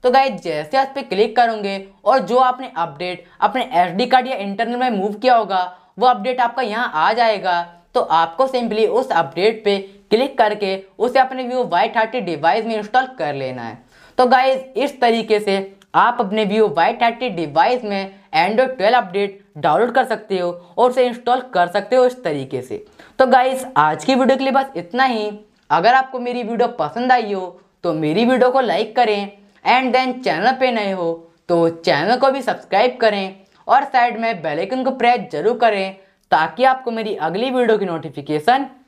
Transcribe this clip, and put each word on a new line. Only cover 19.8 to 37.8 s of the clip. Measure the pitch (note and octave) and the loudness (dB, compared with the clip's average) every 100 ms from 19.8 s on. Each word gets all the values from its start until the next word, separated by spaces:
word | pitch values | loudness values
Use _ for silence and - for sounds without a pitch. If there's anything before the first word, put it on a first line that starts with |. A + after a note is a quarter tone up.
| A#3+ | 2
कर | B3 | 0
सकते | B3 G#3+ - F#3+ | 0 -4 -4 -4
हो | F3 F3 - - | -4 -6 -12 0
और | B3 | 2
उसे | B3 B3 | 4 0
इंस्टॉल | A#3+ - B3 B3+ | 0 -2 -2 0
कर | F#3 F3 | 0 0
सकते | G3+ G3+ B3+ | 0 0 2
हो | B3 | 2
इस | B3 | 0
तरीके | F3 D3 C3 C3 | -6 -6 -6 -8
से। | B2 A2 - _ - _ | -8 -12 -14 _ -20 _
तो | C4 | 4
गाइस, | B3+ C4 C4 - - | 4 4 -2 -4 2
आज | D#3 D#3 | 2 2
की | - | 0
वीडियो | C4 B3+ C4 | 2 4 2
के | |
लिए | C4+ | 2
बस | C4 C4+ - | 0 -2 -6
इतना | F3 A#3+ | -8 -2
ही। | C4 A3+ G#3 G#3 - _ _ | 0 0 -6 -10 -18 _ _
अगर | D3+ F#3+ | 2 4
आपको | B3+ C4 B3+ | 4 2 -6
मेरी | A#3+ A#3+ | -6 -6
वीडियो | A3 A3+ A#3+ - | -6 -2 -2 -2
पसंद | D3+ A#3 B3 | -6 -4 2
आई | B3+ G#3+ | 2 2
हो, | G3 F#3 F3 _ _ | -6 -8 -14 _ _
तो | E3+ | -6
मेरी | D#3 D#3 E3 | -2 -2 0
वीडियो | A#3+ B3+ B3 | 2 4 4
को | C4 | 2
लाइक | B3 F3 A3+ A#3+ | 0 -2 -2 0
करें | A#3 G#3 G3+ - _ _ | 0 0 -4 -12 _ _
and | - A#3+ C4 | 0 2 2
then | B3 C4 B3 | 0 0 -4
चैनल | G3 D#3+ G#3+ B3+ | -4 0 0 2
पे | B3+ | 0
नए | A#3 G3+ | 0 -2
हो, | F#3+ E3+ E3 - _ _ | -2 -4 -6 -10 _ _
तो | E3+ E3 | 2 2
चैनल | E3 - D3 E3+ B3 | 0 0 0 2 2
को | C4+ | 2
भी | C4+ | 0
सब्सक्राइब | B3 F3+ - F#3 B3 B3 | -4 -6 -2 0 2 2
करें | E4 - F#3+ F#3+ _ _ - | 0 0 -6 -12 _ _ 2
और | B3 | 2
साइड | C4+ B3+ A#3+ A3 | 2 0 0 0
में | A3+ G#3 | -4 -4
बेल | D#3 D3 | -4 -4
आइकन | F#3+ C4 | -4 -4
को | C4 | -4
प्रेस | C4 A#3+ A#3+ F#3+ | 0 0 0 -2
जरूर | D3+ F3+ A#3 | -4 -2 0
करें, | A#3 G3+ F#3+ F#3+ _ _ _ | 0 0 -4 -10 _ _ _
ताकि | D#3+ D#3 - | 0 0 2
आपको | C4 C4 B3+ | 2 2 -4
मेरी | A3+ A3 F#3 | -6 -6 -4
अगली | D3+ F3+ B3+ | -4 -2 -2
वीडियो | B3+ A#3+ | 0 2
की | G#3+ | 2